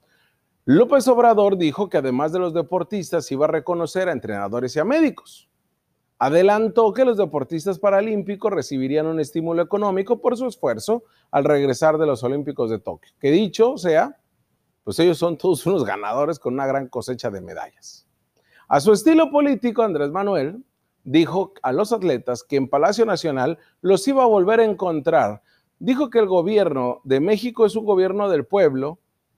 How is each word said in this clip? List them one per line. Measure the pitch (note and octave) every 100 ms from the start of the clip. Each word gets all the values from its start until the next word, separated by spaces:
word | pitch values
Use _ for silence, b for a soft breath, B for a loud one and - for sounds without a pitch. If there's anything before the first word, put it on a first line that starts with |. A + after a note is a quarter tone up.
| _ _ _ _ _ _ -
López | D3+ A#3+ C#4 C4
Obrador | A#3+ A#3+ G#3 G3+ F#3+
dijo | D#3+ D#3+ G3
que | E3
además | C3+ B2+ D#3
de | F3+
los | F3+
deportistas | E3 C#3+ F3+ E3+ G#3 D#3 E3+ -
iba | C#3 D3+
a |
reconocer | D#3+ F3+ F3 E3 F#3+ F#3
a |
entrenadores | C3+ G#2+ G2+ G2 A#2+ B2+ D3+
y |
a |
médicos. | F3+ D#4 D4+ E3+ - - _ _ _ _ _ _ _ -
Adelantó | C3 E3 G3 G#3 A3 A3+ A3
que | A3
los | C4 G#3+
deportistas | F3 D3 C3 E3 F#3+ F#3+
paralímpicos | G3+ G3 A3 G#3 F#3+ G3+ A3
recibirían | F#3 - C3+ C3 D3+ D#3+
un | D#3+
estímulo | D3+ E3 E3 E3+
económico | E3+ G#3 G#3 F#3+ G3 A#3
por | B3+ B3
su | B3+
esfuerzo | - - A#2 - A#3 b b b
al | C#3+ C#3+
regresar | D3 C#3 B2 D#3 D#3
de | D#3
los | A#2+
Olímpicos | A#2+ C#3+ C#3+ C3+ A#2
de | G#2+
Tokio. | - E2 _ _
Que | C3+
dicho | E3+ G#3 F#3 A#3 C4
sea, | E3+ D#3 B3+ - _ _ _ _ _ _
pues | - G2+
ellos | F3 E3
son | F3 D#3+
todos | F#3 D#3 E3
unos | F#3+
ganadores | G#2 G2 G#2 B2 D3 D#3+
con | B2+
una | C3 C3+
gran | C3+ B2+
cosecha | B2 A2+ B2 A#2
de | G2
medallas. | F2+ D#2+ - _ - - _ _ _ _ b b b
A | C#3+
su | E3
estilo | G#3 A3 D#4+ D#4+
político, | C#4+ C#4+ A#3 A#3+ A3+
Andrés | A3 D#3 C#3+
Manuel | F3+ G3+ F3+ C#3 A3 - _ _ _ -
dijo | D3+ D3 F3+ F#3+ -
a | C3
los | C#3 G#3+
atletas | A3+ F3+ B2 B2 B2 -
que | C#3
en | B2+
Palacio | C#3 E3+ G#3 A3
Nacional | E3+ E3 C3+ B2+ E3 b b
los | F3 F#3+ C4
iba | C4+
a | B3
volver | G#3 F#3 A3+
a |
encontrar. | A3 F#3+ F#3 D#3 D3+ D#3+ G#2+ G#2 _ _ _ _
Dijo | E3+ C4 C#4+
que | A#3
el | G3+
gobierno | F#3 E3+ G#3+ E3+ C3+ B2 B2
de | C3+ C3+
México | E3+ G#3+ A#3+ A3+ G#3+
es | A3
un |
gobierno | G#3 F#3+ F#3 G3 G3+
del | D#3 -
pueblo, | G3 D#3+ C3 C#3 E3+ _ _ _